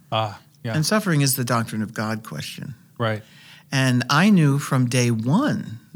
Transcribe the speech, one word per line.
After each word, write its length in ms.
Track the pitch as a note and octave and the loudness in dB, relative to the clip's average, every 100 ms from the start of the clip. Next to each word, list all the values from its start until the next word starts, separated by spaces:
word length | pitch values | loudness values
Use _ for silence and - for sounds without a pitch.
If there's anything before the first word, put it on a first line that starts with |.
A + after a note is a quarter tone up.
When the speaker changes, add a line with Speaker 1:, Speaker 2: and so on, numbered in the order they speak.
| - | -6
Speaker 1:
Ah, 280 | A2 A2 G2+ - _ | -4 -4 -6 -20 _
yeah. 120 | A#2 | -6
Speaker 2:
And 120 | D3+ D3+ | -2 0
suffering 340 | G#3+ G3+ D3+ | 0 2 2
is 140 | C#3 C3 | 2 0
the 80 | |
doctrine 380 | B2 A#2+ A#2 A2 | 0 -2 -2 -4
of 100 | G#2+ | -6
God 300 | - G#2+ A2 | -4 -6 -6
question. 500 | - - - - - - - - | -8 -10 -10 -12 -14 -16 -16 -6
Speaker 1:
Right. 240 | A2+ G#2+ - - - - - | -4 -4 -8 -20 -20 -20 -6
Speaker 2:
And 340 | C3+ C3 B2 A#2+ | 0 2 2 2
I 220 | C#3+ G3+ | 2 6
knew 280 | G3 D3 C#3 | 6 6 2
from 300 | - C3 B2 | 0 0 2
day 220 | B2+ A#2+ | 2 2
one, 680 | A2+ A2+ F#3 C#4+ G#2 - A2 - | 0 2 2 2 -2 -6 -14 -16